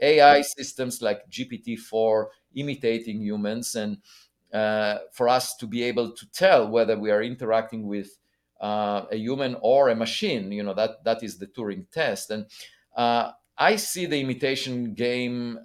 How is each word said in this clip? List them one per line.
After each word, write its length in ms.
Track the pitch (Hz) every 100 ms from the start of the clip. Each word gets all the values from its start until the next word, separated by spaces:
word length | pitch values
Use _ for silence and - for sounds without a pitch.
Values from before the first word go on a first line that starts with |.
A 200 | 139 156
I 200 | 143 143
systems 600 | 143 - 131 - 127 123
like 280 | 113 104 -
G 160 | - 123
P 120 | 117
T 180 | - 113
four 560 | - 110 110 110 110 - _ -
imitating 680 | 143 139 117 113 110 107
humans, 540 | 104 104 104 113 123 117
and, 220 | 104 101 _ - _ _ _
uh, 460 | 107 107 107 107 104 -
for 160 | - 120
us 280 | 127 - -
to 80 | 113
be 160 | 117
able 280 | 120 120 117
to 140 | - -
tell 360 | - 190 156 107
whether 300 | 113 110 107
we 120 | 107
are 140 | 104
interacting 640 | 117 127 120 110 113 113 104
with, 300 | 101 98 - _ _ _ -
uh, 440 | 104 104 104 101 -
a 40 | 110
human 400 | 110 135 131 123
or 280 | 110 135 139
a 60 | 113
machine. 560 | 110 - 208 131 95
You 120 | 104
know, 100 | 101
that, 300 | 95 110 -
that 200 | 113 113
is 140 | 110 92
the 100 | 98
Turing 420 | - 107 95 92
test. 400 | - 147 98 -
And, 140 | 107 104 - - _ _ -
uh, 360 | 120 120 113 - _ -
I 180 | 151 214
see 280 | - 180 175
the 140 | 147
imitation 760 | 135 123 139 131 131 123 120
game, 680 | 104 120 123 123 123 120 113